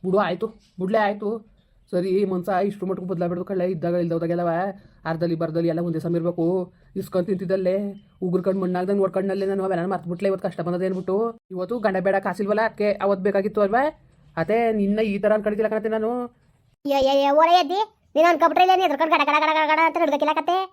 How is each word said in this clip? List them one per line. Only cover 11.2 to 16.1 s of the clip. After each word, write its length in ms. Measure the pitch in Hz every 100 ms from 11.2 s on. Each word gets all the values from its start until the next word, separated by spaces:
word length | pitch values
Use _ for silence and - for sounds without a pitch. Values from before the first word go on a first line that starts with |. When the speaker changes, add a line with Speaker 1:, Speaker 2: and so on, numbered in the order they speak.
| 233 233 _
Speaker 1:
ಇವತ್ತು 240 | 180 180 240 208
ಗಂಡ 120 | 190 185
ಬೇಡ 100 | 196 196
ಕಾಸಿಲ್ವಲ್ಲ, 400 | 185 202 208 226
ಅದಕ್ಕೆ 200 | - 208 202 196
ಅವತ್ತು 200 | 196 196
ಬೇಕಾಗಿತ್ತು 360 | 196 202 208 202
ಅಲ್ವಾ? 180 | 226 294 311 _ _ _ -
ಅದೇ 180 | 165 220 233 220
ನಿನ್ನ 180 | 196 208 220
ಈ 20 | 202
ಥರ 80 | 208 214
ಅನ್ಕೊಂಡಿದ್ದಿಲ್ಲ 340 | 208 208 220 220
ಕಣತೆ 180 | 214 220
ನಾನು. 160 | 220